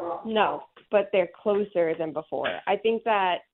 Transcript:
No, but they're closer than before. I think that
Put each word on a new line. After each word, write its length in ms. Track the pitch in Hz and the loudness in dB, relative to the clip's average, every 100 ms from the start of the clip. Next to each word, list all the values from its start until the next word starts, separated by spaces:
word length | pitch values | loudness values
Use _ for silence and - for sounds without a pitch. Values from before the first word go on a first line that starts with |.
| 339 349 | -6 -8
No, 380 | 220 220 170 147 - - - | -2 0 0 -2 -10 -20 0
but 200 | 208 196 | 0 2
they're 160 | 190 175 - | 2 0 -2
closer 520 | 220 202 202 180 165 | 0 0 0 0 0
than 180 | 165 160 | 0 -4
before. 480 | 147 160 135 131 - - | -6 -6 -4 -4 -4 -2
I 100 | 202 | 0
think 280 | 220 226 | 0 0
that 360 | 233 208 185 175 - | 0 2 2 -2 -6